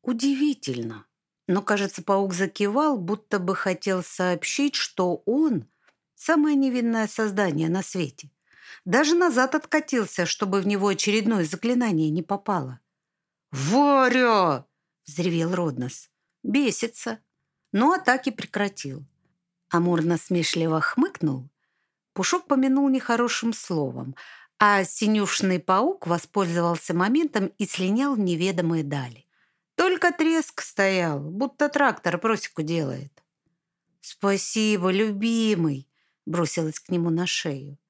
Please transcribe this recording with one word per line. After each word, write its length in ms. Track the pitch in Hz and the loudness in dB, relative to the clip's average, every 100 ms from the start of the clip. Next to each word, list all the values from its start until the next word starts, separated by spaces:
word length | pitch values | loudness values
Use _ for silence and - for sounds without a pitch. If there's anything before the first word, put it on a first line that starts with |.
Удивительно. 1040 | - 233 277 269 302 277 - 120 113 110 - _ _ _ - | -4 -2 0 2 0 0 -6 -6 -6 -10 -18 _ _ _ -2
Но, 160 | 190 | -2
кажется, 400 | 202 208 196 - | 2 0 0 -6
паук 320 | 170 196 196 | 0 0 0
закивал, 640 | 180 190 - 202 233 302 254 | -2 -4 0 0 2 2 0
будто 400 | 170 208 _ 202 | -2 -6 _ -2
бы 180 | 180 185 | -2 -2
хотел 460 | 196 180 - 185 | -2 -2 -2 -2
сообщить, 720 | 175 - 180 175 - - 277 | -4 -2 0 0 -4 -2 -2
что 480 | - - - 180 - | -2 -4 -2 0 0
он – 420 | - 262 311 190 117 _ _ _ _ | 0 2 2 0 -4 _ _ _ _
самое 420 | - - 320 302 285 | -8 0 4 4 4
невинное 500 | 269 247 233 226 214 | 2 0 0 0 -2
создание 640 | - 214 196 196 147 160 | -2 -2 2 0 0 0
на 140 | 180 | -2
свете. 480 | 185 185 147 - 147 _ _ _ - - | -4 -4 -6 -8 -20 _ _ _ -20 -14
Даже 300 | - 220 302 | 0 2 4
назад 400 | 349 359 233 262 | 4 4 4 2
откатился, 720 | 294 - 311 302 247 202 - 170 | 0 0 -2 2 -2 0 -2 -2
чтобы 340 | - 196 196 | -2 0 0
в 60 | 202 | 0
него 220 | 202 202 | 2 0
очередное 560 | 196 - 214 214 214 | 0 2 2 2 0
заклинание 680 | 160 180 233 247 233 160 156 | 0 -2 0 2 2 2 2
не 120 | 160 | -2
попало. 580 | 160 202 208 185 131 123 _ _ _ _ _ _ _ | -2 -6 -2 -2 -4 -12 _ _ _ _ _ _ _
«Варя!» 1160 | 135 139 240 285 277 254 247 247 214 175 131 - _ _ _ - | -6 2 4 6 6 4 4 4 4 4 0 -6 _ _ _ -12
взревел 480 | 147 175 165 165 | -4 0 0 0
Роднос. 560 | 180 165 127 123 - - _ _ _ | 0 -2 -4 -8 -10 -16 _ _ _
«Бесится». 800 | - 240 262 - 233 - 240 226 _ _ _ _ _ | -2 0 2 0 -6 -6 -8 -10 _ _ _ _ _
Но 220 | 202 269 | 2 4
атаки 380 | 359 370 262 262 | 4 2 2 0
прекратил. 760 | 220 - 202 202 - 139 135 139 _ _ _ _ _ _ | -6 -8 -4 -4 -4 -10 -12 -16 _ _ _ _ _ _
Амур 320 | 170 175 170 | 0 2 2
насмешливо 800 | 160 170 - 175 156 170 165 160 | 2 -2 0 -2 0 -2 0 0
хмыкнул. 680 | - - 339 - 151 131 131 _ _ _ _ _ _ | 0 0 0 0 -2 -2 -8 _ _ _ _ _ _
Пушок 320 | - 185 349 - | -4 -2 -2 0
помянул 420 | 277 262 269 277 | 2 4 2 2
нехорошим 640 | 262 - 233 240 - 226 | 0 0 0 0 -2 -4
словом, 640 | 226 - 165 135 127 123 135 - - - _ | -4 -4 -2 -2 -6 -12 -14 -20 -20 -20 _
а 260 | 208 202 | 4 4
синюшный 760 | 185 - 214 214 196 - 190 180 | 0 -2 0 2 0 0 0 0
паук 460 | 147 185 277 392 170 | 2 2 2 -2 -2
воспользовался 840 | 170 - 202 180 170 170 165 - | -2 -2 -2 0 0 0 -2 -2
моментом 540 | 175 190 277 311 214 190 _ | 0 2 2 0 -2 -4 _
и 80 | 196 | -6
слинял 480 | - 185 220 285 | -2 -2 0 0
в 40 | 247 | 0
неведомые 640 | 185 165 185 180 170 165 | 0 0 0 0 0 -2
дали. 420 | 147 143 123 117 _ _ _ _ _ - | -2 -6 -8 -14 _ _ _ _ _ -2
Только 360 | 359 370 349 | 0 2 0
треск 480 | 349 320 330 - - | 2 2 2 -2 -8
стоял, 600 | - - 196 185 170 143 | -8 0 2 2 0 -2
будто 480 | 147 190 254 - 294 | -6 -4 -6 0 -2
трактор 500 | 294 277 - 175 170 | 2 0 0 -4 -2
просеку 440 | 226 214 - - | 0 -2 -4 -8
делает. 500 | 156 170 143 131 139 _ _ _ _ _ _ _ _ _ | -4 -2 -2 -6 -12 _ _ _ _ _ _ _ _ _
«Спасибо, 880 | - - 202 196 - 226 214 208 180 | -18 -4 0 0 -2 0 2 2 2
любимый!» 960 | 190 220 202 226 226 220 196 160 135 - _ _ _ - | 2 0 0 0 2 2 2 0 -2 -10 _ _ _ -4
бросилась 540 | 170 160 - 160 - | -2 0 -2 -4 -6
к 80 | - | -4
нему 220 | 175 170 | -2 0
на 160 | 165 180 | 0 -2
шею. 520 | - 165 139 139 143 | -4 -4 -8 -12 -18